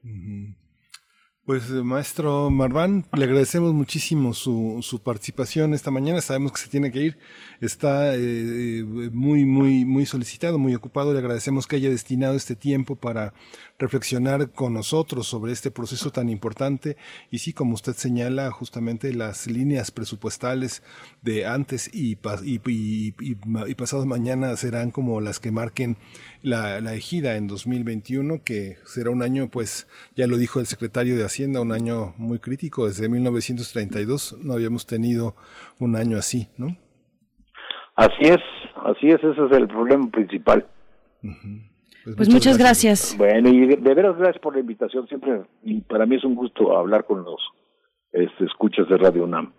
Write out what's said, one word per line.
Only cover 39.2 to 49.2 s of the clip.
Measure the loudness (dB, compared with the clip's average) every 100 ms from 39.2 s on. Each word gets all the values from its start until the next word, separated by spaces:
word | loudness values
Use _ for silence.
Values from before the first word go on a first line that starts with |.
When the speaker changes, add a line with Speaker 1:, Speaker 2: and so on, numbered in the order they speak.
| 4 2
Speaker 2:
es | 6
el | 6 6
problema | 0 4 4 4
principal. | 0 0 0 4 4 2 -20 -20 _ _ _
Speaker 1:
Ujú. | -14 -12 -14 -16 -18 _ _ _
Pues | -14 2
Speaker 3:
Pues | 8
Speaker 1:
muchas |
Speaker 3:
muchas | 8 8 8
Speaker 1:
gracias. | 8 8 6 4 0 4
Speaker 3:
gracias. |
Speaker 2:
Bueno, | 6 8 8
y | 10 8
de, | 6
de | 6
veras | 6 6 4
gracias | 2 2
por | -4
la | -2
invitación, | -4 -4 -4 -4 -6
siempre, | -4 -2 -2 -6 _
y | -4 -4
para | 0 2
mí | 4 4
es |
un | 2
gusto | 0 -4 2 4 4
hablar | 4 2 2
con | -4
los, | -4 -10 -10 _ _ _ _ _ _
este, | 0 0 0
escuchas | -4 0 0 2 4
de | 6
Radio | 6 4